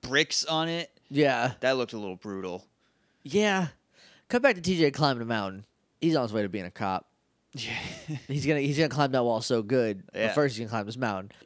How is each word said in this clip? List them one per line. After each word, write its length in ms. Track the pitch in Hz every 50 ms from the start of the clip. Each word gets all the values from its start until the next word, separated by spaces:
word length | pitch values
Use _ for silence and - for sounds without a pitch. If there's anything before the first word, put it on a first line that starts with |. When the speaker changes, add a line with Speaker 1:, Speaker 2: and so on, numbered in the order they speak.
Speaker 1:
bricks 440 | - 123 131 143 160 - - - -
on 240 | 151 160 156 160 165
it. 220 | 165 170 165 - _ _ _ -
Speaker 2:
Yeah. 440 | 139 143 147 139 127 117 117 127 117 -
Speaker 1:
That 160 | - 131 131
looked 160 | 131 120 -
a 60 | - 110
little 180 | 104 95 92
brutal. 500 | 90 - 107 98 95 92 92 87 90 - _ _ _ _ _ _ _ _ _ _ _
Speaker 2:
Yeah. 460 | - 139 139 208 214 208 196 190 180 143 - _ _ _ _ _ - - - _ _ -
Cut 140 | - 247
back 140 | 254 277 220
to 40 | 180
T 160 | 160 180 190
J 140 | 165 160 143
climbing 320 | 135 143 151 139 131 117
a 40 | 117
mountain. 380 | 113 120 110 101 95 95 98 101 _ _ _ _ _ _ -
He's 160 | 160 170 160
on 80 | 147 123
his 80 | 110
way 100 | 104 110
to 60 | 104 98
being 160 | 90 101 90
a 40 | 90
cop. 360 | - - 107 95 95 90 - _ _ _ _ _ _ _ _ _
Speaker 1:
Yeah. 260 | - 135 113 110 117 113 - - - -
<laughs> 280 | - - 156 131 - -
Speaker 2:
He's 160 | 143 147 -
gonna, 160 | 139 156 147
he's 160 | 139 143 143
gonna 120 | 143 165 143
climb 220 | 127 147 143 135
that 120 | 131 131 120
wall 160 | 120 113 110
so 220 | 113 - 127 117
good. 400 | 107 104 131 127 117 110 104 95 - -
But 60 | - 95
Speaker 1:
Yeah. 120 | 110 110
Speaker 2:
first, 220 | 101 147 147 139 113
he's 40 | 110
gonna 100 | 117 107
climb 160 | 113 110 101
this 100 | 104 117 127
mountain. 320 | 131 113 101 95 95 107 - - -